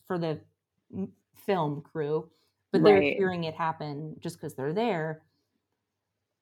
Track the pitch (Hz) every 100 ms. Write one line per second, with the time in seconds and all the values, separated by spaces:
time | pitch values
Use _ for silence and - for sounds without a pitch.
0 | - 180 165 151 - _ _ _ _ -
1 | 190 - _ - - 190 151 143 - 160
2 | 147 156 160 _ _ _ _ 190 160 147
3 | 143 - 190 175 165 156 165 160 151 143
4 | 156 - 170 170 156 - 135 175 240 180
5 | 156 156 _ _ _ _ _ _ _ _
6 | _ _ _ _